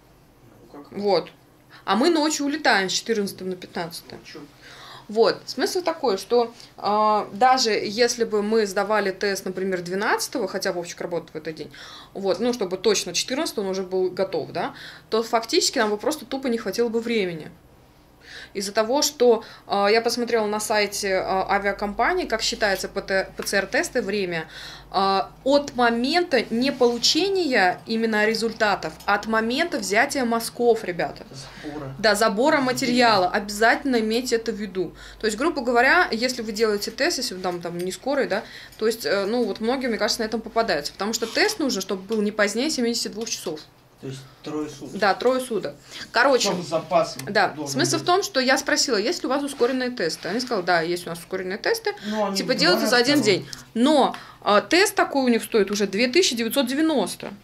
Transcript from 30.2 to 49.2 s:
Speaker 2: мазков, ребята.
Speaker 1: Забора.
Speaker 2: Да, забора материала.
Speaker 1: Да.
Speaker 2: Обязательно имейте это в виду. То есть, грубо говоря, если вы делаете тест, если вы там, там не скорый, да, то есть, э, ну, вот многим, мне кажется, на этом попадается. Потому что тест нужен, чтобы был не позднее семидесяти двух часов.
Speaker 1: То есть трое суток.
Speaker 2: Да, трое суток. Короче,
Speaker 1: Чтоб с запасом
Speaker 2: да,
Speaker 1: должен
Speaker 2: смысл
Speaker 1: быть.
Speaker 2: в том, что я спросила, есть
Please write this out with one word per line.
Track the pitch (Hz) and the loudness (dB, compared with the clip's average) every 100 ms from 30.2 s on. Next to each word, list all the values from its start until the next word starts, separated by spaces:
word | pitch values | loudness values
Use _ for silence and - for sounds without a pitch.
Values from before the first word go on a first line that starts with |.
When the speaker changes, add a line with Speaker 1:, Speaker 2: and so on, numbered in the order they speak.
| 240 | 0
Speaker 2:
мазков, | 226 233 - 240 226 | 0 -2 0 2 2
ребята. | 185 170 147 - - - - - | 0 -4 -4 -6 -16 -16 -16 -14
Speaker 1:
Забора. | 151 147 135 135 | -12 -10 -10 0
Speaker 2:
Да, | 214 202 | 2 4
забора | 220 202 277 311 | 4 4 4 4
материала. | 254 247 254 247 240 208 180 | 2 0 2 4 6 6 4
Speaker 1:
Да. | 208 | 0
Speaker 2:
Обязательно | 202 208 226 294 277 247 | -4 2 4 4 2 0
имейте | 220 226 254 226 | 2 0 0 -2
это | 226 | -2
в | 202 | -6
виду. | 208 185 165 - - - | -6 -4 -6 -8 -18 -6
То | 214 | -4
есть, | 202 | 0
грубо | 302 320 | 0 0
говоря, | 233 240 269 330 359 | 2 4 6 6 4
если | 226 254 254 | 0 -2 -4
вы | 220 | -6
делаете | 208 226 202 202 | 0 0 0 -4
тест, | - 294 339 | -2 -2 -2
если | - 185 | -6 -6
вы | |
там, | 185 175 | -4 -4
там | 170 175 | -6 -6
не | 180 | -6
скорый, | 190 - 277 202 | -6 -2 -2 0
да, | 190 240 - - - | -2 -6 -14 -20 -4
то | 220 | -2
есть, | 233 147 | -2 0
э, | 190 196 | 0 0
ну, | 240 | 0
вот | 226 190 | -2 -2
многим, | 220 269 254 | -2 -2 -2
мне | 214 | -2
кажется, | 214 226 | -2 -2
на | 220 | -4
этом | 226 | -4
попадается. | 220 226 208 160 143 | -4 -2 0 -2 -4
Потому | - 196 | -6 -4
что | 226 226 | -4 -2
тест | 269 392 427 | 2 0 2
нужен, | 277 196 | -2 -2
чтобы | - 196 | -4 -6
был | 190 220 | -4 -2
не | 208 | 0
позднее | 208 202 208 294 | 0 0 0 -2
семидесяти | 311 233 233 214 | 0 -2 -2 -4
двух | 185 220 | -8 -8
часов. | - - 151 - _ _ _ | -6 -6 -8 -12 _ _ _
Speaker 1:
То | 135 | -12
есть | 135 - - | -12 -16 -18
трое | 151 151 151 | -10 -6 -8
суток. | 139 139 202 | -10 -12 0
Speaker 2:
Да, | 208 | 2
трое | - 247 254 | 2 2 2
суток. | 254 214 - - - - - | 0 -4 -4 -10 -16 -18 -2
Короче, | 226 254 254 196 | 4 6 6 2
Speaker 1:
Чтоб | 180 | -2
с | 151 | -2
запасом | 214 - 175 160 - 139 | -4 0 2 2 -2 -2
Speaker 2:
да, | 208 185 | 2 2
Speaker 1:
должен | - 143 | 0 -6
Speaker 2:
смысл | 240 302 339 | -2 0 0
Speaker 1:
быть. | |
Speaker 2:
в | - | 2
том, | 359 | 2
что | 392 262 | 2 0
я | 254 269 | 2 2
спросила, | - 294 - 220 | 2 0 2 0
есть | 220 349 | 0 -2